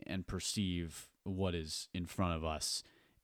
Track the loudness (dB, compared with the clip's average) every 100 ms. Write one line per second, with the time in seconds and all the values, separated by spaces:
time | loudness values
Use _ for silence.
0 | -4 -4 -2 -2 0 2 2 2 -2 -6
1 | -16 _ -4 2 2 2 -2 -6 -4 -4
2 | -4 2 4 4 2 0 0 -2 -6 -20
3 | _ _